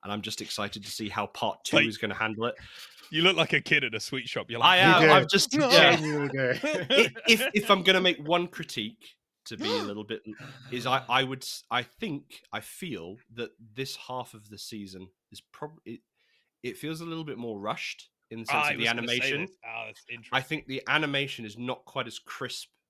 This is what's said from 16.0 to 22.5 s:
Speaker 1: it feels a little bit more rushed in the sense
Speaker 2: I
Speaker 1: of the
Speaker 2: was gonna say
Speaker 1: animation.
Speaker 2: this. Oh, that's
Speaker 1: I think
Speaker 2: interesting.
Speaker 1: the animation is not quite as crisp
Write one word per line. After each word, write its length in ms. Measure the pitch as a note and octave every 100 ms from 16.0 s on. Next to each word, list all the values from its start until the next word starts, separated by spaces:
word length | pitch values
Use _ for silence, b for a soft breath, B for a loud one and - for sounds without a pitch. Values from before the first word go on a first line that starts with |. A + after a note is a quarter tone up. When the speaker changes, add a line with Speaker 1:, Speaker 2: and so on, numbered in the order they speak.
| _ _ _ _ _ _
Speaker 1:
it 140 | A#2+ -
feels 240 | D3 D#3+
a 40 | E3+
little 200 | E3 D#3
bit 120 | A#2+
more 200 | A#2+ G#2+
rushed 500 | G#2 C#3 - - - _ _
in 80 | A2+
the 40 | A2+
sense 220 | D3 D3
Speaker 2:
I 20 |
Speaker 1:
of 60 | C#3+
the 100 | A#2
Speaker 2:
was 60 |
gonna 140 | A#2 A#2+
say 260 | B2 C3
Speaker 1:
animation. 80 | C#3+
Speaker 2:
this. 100 | F#3 _ A#2
Oh, 180 | A2+ A2
that's 180 | G#2+ _ A#2+ A2+
Speaker 1:
I 100 | C3
think 260 | C3 D#3 C3+
Speaker 2:
interesting. 0 |
Speaker 1:
the 160 | C3 -
animation 580 | D3 D3+ C#3 C#3 - A2
is 120 | G#2
not 280 | B2 B2 -
quite 220 | C3+ A#2+
as 120 | -
crisp 500 | - - B2